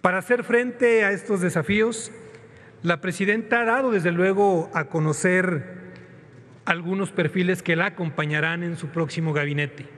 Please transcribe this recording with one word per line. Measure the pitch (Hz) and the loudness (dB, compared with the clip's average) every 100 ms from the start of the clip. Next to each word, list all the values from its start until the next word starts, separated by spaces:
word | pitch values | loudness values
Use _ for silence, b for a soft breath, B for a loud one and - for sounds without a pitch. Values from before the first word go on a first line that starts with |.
Para | 185 185 | 2 0
hacer | - 247 | 0 0
frente | - 240 247 240 240 226 202 | 2 2 0 2 4 4 4
a | |
estos | 196 - 202 | 0 -2 0
desafíos, | 180 170 147 202 226 233 - - B B B B B B | 2 0 0 2 2 0 -10 -14 B B B B B B
la | 170 170 | -2 -2
presidenta | 185 175 196 220 220 233 | -2 -2 0 0 0 0
ha | |
dado, | 233 247 262 | 2 2 2
desde | 208 170 | 2 2
luego, | 170 185 196 202 180 - | 2 2 4 4 2 0
a | 160 | -4
conocer | 151 165 156 147 180 185 185 160 - - - B B B B B - - - | -2 0 0 2 2 2 2 -2 -6 -14 -16 B B B B B -20 -10 -2
algunos | 170 170 190 196 | -2 0 -2 -2
perfiles | - 160 185 180 180 | 0 0 2 0 0
que | 180 165 | 0 0
la | 175 | 0
acompañarán | 175 165 139 151 151 160 170 | -2 -6 -2 -2 0 -2 -2
en | 175 165 | -6 -6
su | 151 | -6
próximo | 165 160 - 160 | -4 -4 -2 -2
gabinete. | 147 147 147 143 - - | 0 -2 -2 -4 -6 -18